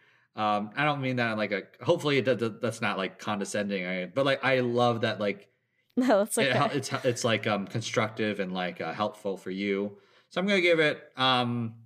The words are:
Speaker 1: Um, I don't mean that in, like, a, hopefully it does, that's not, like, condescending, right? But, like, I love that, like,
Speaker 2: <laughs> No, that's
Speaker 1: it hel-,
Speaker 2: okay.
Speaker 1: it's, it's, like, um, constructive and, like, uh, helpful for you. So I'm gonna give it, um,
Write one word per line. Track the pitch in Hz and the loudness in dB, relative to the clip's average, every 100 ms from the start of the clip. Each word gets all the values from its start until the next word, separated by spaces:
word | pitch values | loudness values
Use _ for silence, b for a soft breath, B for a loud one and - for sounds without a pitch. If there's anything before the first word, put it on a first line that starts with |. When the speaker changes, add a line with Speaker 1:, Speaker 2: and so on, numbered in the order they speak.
| b b b - | b b b -2
Speaker 1:
Um, | 107 104 107 135 | 0 2 0 0
I | |
don't | 151 143 | 0 0
mean | 131 127 | 0 0
that | 117 | 0
in, | 110 | 0
like, | 104 | -2
a, | 98 - - | -2 -4 -4
hopefully | 123 170 151 139 | 0 2 2 2
it | |
does, | 123 110 113 107 | 2 2 0 -2
that's | 117 110 | -4 -2
not, | 107 95 | -2 -2
like, | 95 - | -4 -6
condescending, | - 104 95 107 101 98 | -6 -4 -2 -4 -2 -2
right? | 90 92 90 | -4 -4 -4
But, | - 139 | -2 0
like, | 135 | 2
I | 127 131 | 2 2
love | 123 120 120 117 | 2 2 2 2
that, | 117 98 | 0 0
like, | 104 98 - _ _ | -2 -4 -10 _ _
Speaker 2:
<laughs> | _ _ - | _ _ -2
No, | 254 196 | 2 4
that's | 220 - | 2 0
Speaker 1:
it | 165 | 2
hel-, | 127 139 | 2 2
Speaker 2:
okay. | 139 | 0
Speaker 1:
it's, | 120 131 | -4 -2
it's, | 131 120 | -2 0
like, | 120 110 113 | 2 2 0
um, | 104 98 | -2 -2
constructive | 113 110 - 107 110 107 101 | -6 -4 0 -2 0 -2 -2
and, | 92 | -4
like, | 92 90 90 | -4 -4 -4
uh, | 82 | -6
helpful | 104 104 - 101 92 | -4 -4 -4 -8 -6
for | 95 | -6
you. | 95 101 98 101 - b b b | -4 0 0 -2 -8 b b b
So | - | -4
I'm | 196 | 2
gonna | 196 | 4
give | 175 160 | 4 4
it, | 151 131 - - | 4 0 -8 -2
um, | 127 127 120 120 113 113 | 2 2 2 -2 -4 -8